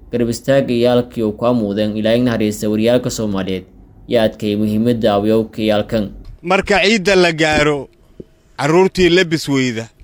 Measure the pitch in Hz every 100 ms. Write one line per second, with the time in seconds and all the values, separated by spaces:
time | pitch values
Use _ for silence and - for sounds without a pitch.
0 | - 120 117 113 - 139 123 120 120 120
1 | 123 120 107 104 120 123 101 101 107 107
2 | 110 117 123 110 107 104 107 107 110 123
3 | 127 - 110 95 95 92 - - - -
4 | - 117 110 - 107 104 107 107 117 117
5 | 110 101 107 113 110 - 110 104 104 113
6 | 98 - - - 170 196 190 196 190 220
7 | 180 190 175 156 156 151 147 143 - _
8 | _ - - _ _ - 143 170 190 -
9 | 175 175 175 160 - 139 127 110 113 _